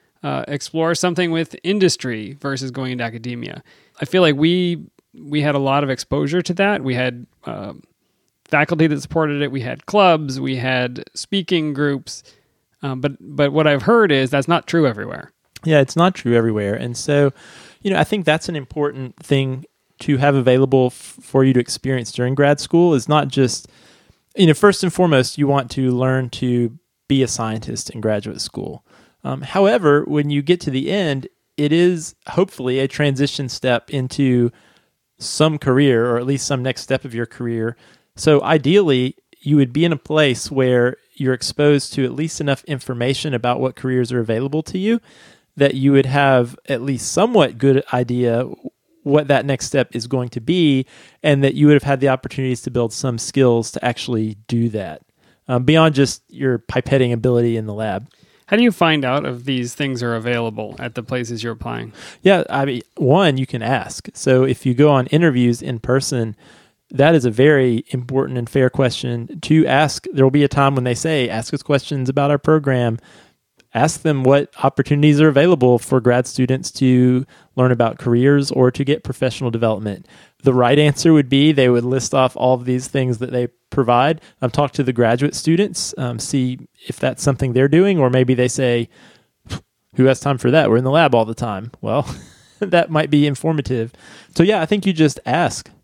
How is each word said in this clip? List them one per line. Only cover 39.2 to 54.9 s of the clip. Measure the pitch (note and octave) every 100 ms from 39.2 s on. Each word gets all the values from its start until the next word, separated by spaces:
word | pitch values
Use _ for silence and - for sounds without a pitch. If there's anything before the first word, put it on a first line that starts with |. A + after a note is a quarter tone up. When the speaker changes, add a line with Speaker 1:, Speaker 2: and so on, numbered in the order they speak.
| _ _
Speaker 2:
you | C#3+ D3
would | B2+
be | C3+
in | E3+
a | D3+
place | - D#3 D3 A#2 -
where | C3+ B2+ B2 B2 B2+ _ -
you're | C3
exposed | B2+ - - D3 C#3+ -
to | - B2+
at |
least | B2+ D#3+ -
enough | D3 C3+
information | - C3+ - A#2+ B2 C3+ D#3
about | B2 B2 A#2+
what | C3 -
careers | C3 B2+ A#2
are | B2
available | A2+ A2+ C3+ D3+
to | - F#3
you | G3+ A#3 _ _ - _ _ -
that | C#3
you | C#3 C3+
would | C#3 C3+
have | C#3+ C#3 B2+ A#2+ - -
at | B2+
least | C3+ B2+ -
somewhat | - A3+ A3+ C3 A#2
good | C#3 C3+ -
idea | B2 B2 B2 A#2+ A#2 B2+ - - _ _ _
what | C#3+ D3+ C#3
that | C3+ C#3
next | C3+ -
step | C#3+ B2 A#2+
is | A#2+
going | C3 B2
to | B2
be, | A2+ F3+ D#3 C3 B2+ - - _
and | D#3 C#3
that | C#3 C#3+
you | D3
would | C#3+
have |
had | C#3+ C3+
the | C3+
opportunities | C3 - - C3 B2
to | C3
build | A#2+ A#2
some | - C3 A#2
skills | - C#3 B2+ A#2 A2+
to | -
actually | B2 A#2 - A2+ A2 G#2 -
do | A#2+ A#2
that, | G#2 F2+